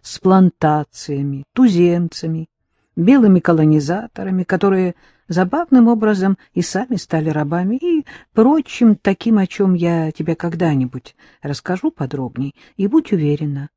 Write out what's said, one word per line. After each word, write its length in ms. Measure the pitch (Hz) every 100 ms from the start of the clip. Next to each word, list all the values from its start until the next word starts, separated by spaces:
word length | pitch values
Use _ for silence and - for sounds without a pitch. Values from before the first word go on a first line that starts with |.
С 160 | - -
плантациями, 1300 | 190 190 185 - 156 151 147 - - 143 139 139 139
туземцами, 960 | - 254 175 175 175 170 - 165 160 160 _ _ _ _
белыми 460 | - 175 277 214 185
колонизаторами, 1000 | - 165 156 151 143 185 233 - 190 185
которые 520 | 180 185 196 190 185 - _ _ _
забавным 600 | 170 185 302 339 262 233
образом 500 | 233 214 202 190 196 _
и 80 | -
сами 340 | 170 190 254 214
стали 340 | - 160 156
рабами, 460 | 151 147 170 185 247
и 300 | 349 320 - - _
прочим 640 | - 233 311 - - 233 208
таким, 420 | - 190 233 214
о 80 | 190
чем 280 | - 196
я 360 | 180 170 170 160
тебе 220 | - 160
когда-нибудь 840 | 165 175 165 170 139 127 127 - _ _ _
расскажу 480 | 143 143 - 185 311
подробней. 640 | _ 135 139 135 - 139 _ _ -
И 100 | 202
будь 260 | 311 -
уверена 580 | 196 147 147 151 139 147